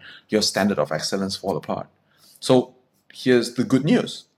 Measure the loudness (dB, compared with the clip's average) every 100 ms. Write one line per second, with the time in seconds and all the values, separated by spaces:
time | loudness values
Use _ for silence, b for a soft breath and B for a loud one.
0 | B B B -2 0 0 0 0 -2 -4
1 | -4 -4 -6 -6 -6 -6 -6 -8 -10 _
2 | _ b b b 2 4 2 _ _ _
3 | _ -6 2 2 2 -4 0 2 2 0
4 | 0 -8 -18